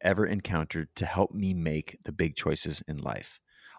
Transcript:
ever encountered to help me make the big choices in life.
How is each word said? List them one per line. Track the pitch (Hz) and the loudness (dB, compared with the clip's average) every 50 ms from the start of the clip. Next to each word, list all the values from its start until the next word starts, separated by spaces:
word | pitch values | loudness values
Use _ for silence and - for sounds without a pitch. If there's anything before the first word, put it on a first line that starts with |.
ever | - 92 98 95 107 | 2 4 4 4 4
encountered | 85 98 98 - - 90 80 78 - - 82 78 - _ | 2 2 0 0 0 0 0 0 0 -2 -4 -4 -4 _
to | - 95 | -4 -4
help | - - 90 101 - - | 0 2 2 2 2 2
me | 101 101 95 92 | 0 0 0 0
make | 87 82 80 78 78 - - - - _ | 0 0 0 0 0 -2 -6 -10 -12 _
the | - 78 | -6 0
big | 78 82 80 139 | 0 0 0 0
choices | - - 85 78 - - - 73 - - - | 0 0 0 0 0 -2 -4 -4 -6 -6 -8
in | 78 69 | -8 -6
life. | - - - - - - - - _ _ _ - - - - | -6 -6 -6 -6 -10 -14 -18 -20 _ _ _ -20 -20 -20 -20